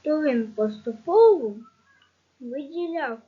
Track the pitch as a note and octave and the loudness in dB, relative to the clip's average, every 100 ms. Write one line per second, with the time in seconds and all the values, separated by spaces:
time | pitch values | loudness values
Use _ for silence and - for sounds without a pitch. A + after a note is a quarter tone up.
0 | D4+ D#4 D4+ A#3+ A3 - G#3+ G#3+ - A3+ | -2 0 0 0 -4 -4 -4 -4 -10 -10
1 | - G4+ A4+ F#4 A3+ G#3 A#3 _ _ _ | 0 6 6 6 0 -8 -18 _ _ _
2 | _ _ _ _ A#3+ C4 C#4+ E4 E4+ E4 | _ _ _ _ -12 -12 -10 -8 -8 -6
3 | C4+ A3+ | -8 -10